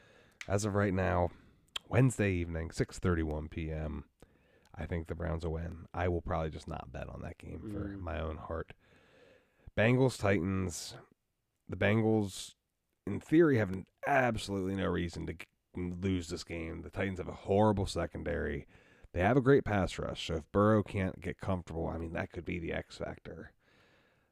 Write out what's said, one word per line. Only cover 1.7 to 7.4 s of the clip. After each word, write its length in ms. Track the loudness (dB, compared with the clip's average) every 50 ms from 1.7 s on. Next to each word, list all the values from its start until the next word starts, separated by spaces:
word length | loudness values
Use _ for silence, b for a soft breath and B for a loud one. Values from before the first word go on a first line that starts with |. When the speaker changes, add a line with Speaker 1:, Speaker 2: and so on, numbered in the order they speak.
| -14 -14 -6 0
Speaker 1:
Wednesday 440 | 4 6 6 6 6 4 2 2 2
evening, 400 | 2 0 -2 -4 -4 -4 -4 -2
six 260 | -4 -4 -4 -4 -2
thirty-one 500 | 2 2 4 4 2 0 -2 -4 -6 -8
P 220 | -8 -6 -6 -4
M, 340 | -4 -4 -4 -4 -6 -8 -10 _ _ _ b b b b b b b b b b b
I 120 | -10 -6
think 200 | -4 -4 -4 -4
the 80 | -4 -6
Browns 300 | -6 -4 -4 -2 -2 -2
will 80 | -4 -4
win. 340 | -4 -6 -8 -10 -12 -14 -10 -6
I 140 | -2 0 0
will 140 | 0 0 -2
probably 280 | -2 -2 -2 -2 -4
just 160 | -6 -8 -10
not 240 | -10 -10 -10 -10 -10 -10
bet 160 | -10 -10 -10
on 120 | -10 -10 -10
that 160 | -12 -12
game 220 | -12